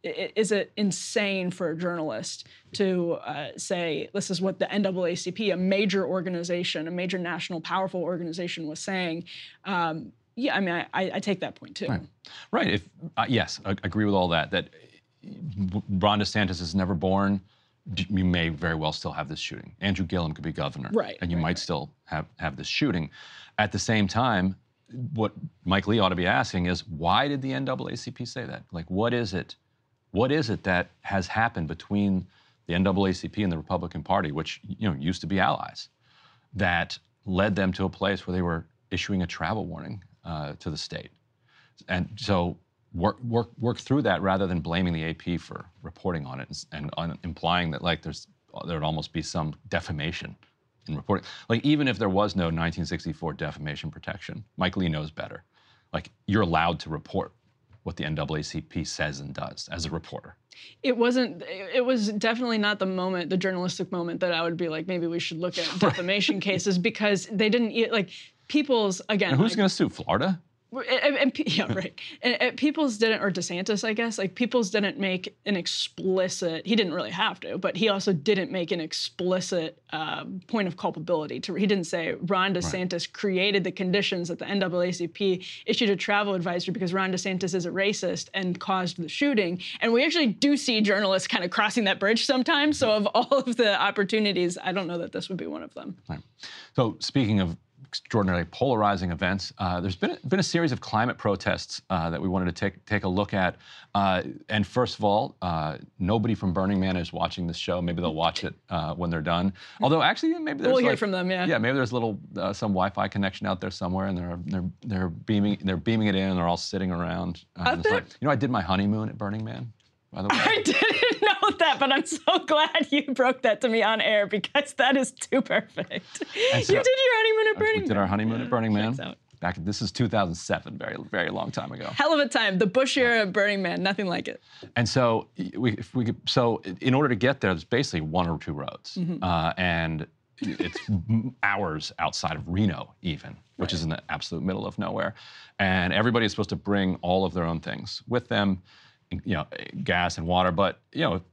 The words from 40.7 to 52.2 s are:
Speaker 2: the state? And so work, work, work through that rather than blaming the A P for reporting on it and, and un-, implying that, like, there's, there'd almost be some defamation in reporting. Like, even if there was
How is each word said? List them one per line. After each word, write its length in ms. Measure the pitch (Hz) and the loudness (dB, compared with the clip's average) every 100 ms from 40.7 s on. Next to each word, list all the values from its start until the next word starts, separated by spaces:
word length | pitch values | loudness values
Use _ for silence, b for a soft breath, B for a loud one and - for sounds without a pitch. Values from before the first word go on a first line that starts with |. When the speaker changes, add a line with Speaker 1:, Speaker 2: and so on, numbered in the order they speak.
Speaker 2:
the 80 | 73 | -8
state? 320 | - 78 - _ _ _ b b b b - | -8 -10 -12 _ _ _ b b b b -4
And 200 | 92 90 107 | -2 -2 -6
so 400 | - 95 87 - _ _ _ | 0 2 2 -4 _ _ _
work, 260 | 87 95 - | 0 0 0
work, 260 | 120 117 117 - | -2 0 -2 -2
work 200 | 120 113 | -2 -2
through 240 | - 139 | 0 2
that 200 | 110 87 | 2 2
rather 240 | 98 95 95 | 2 2 2
than 140 | 87 | 0
blaming 320 | 78 85 90 | 0 0 2
the 100 | 82 | 0
A 120 | 80 | -2
P 220 | 80 - 82 | -6 -4 -4
for 300 | - - - _ | -6 -14 -16 _
reporting 440 | 85 - 98 85 67 | -18 -8 -4 -4 -6
on 120 | 65 | -10
it 100 | 65 | -12
and, 160 | - - | -12 -12
and 180 | 76 73 - | -10 -8 -6
un-, 220 | 85 73 | -6 -6
implying 480 | 87 82 85 87 85 | -10 -4 2 2 2
that, 100 | 73 | 0
like, 200 | 85 80 | 0 -2
there's, 260 | 80 71 - _ _ - - | -4 -10 -14 _ _ -14 -6
there'd 160 | 82 | -2
almost 280 | 78 78 76 | -2 -2 -4
be 100 | 82 | -6
some 320 | 78 87 78 73 - | -4 -4 -4 -6 -4
defamation 680 | 85 - 78 80 85 - - _ _ _ _ - | -4 -4 -4 -4 -6 -12 -16 _ _ _ _ -8
in 60 | |
reporting. 320 | 73 - 98 B B B | -8 -2 -2 B B B
Like, 160 | 117 | 0
even 240 | 143 151 135 | 4 4 2
if 100 | 101 | 2
there 100 | 107 | 2
was 280 | 95 | 2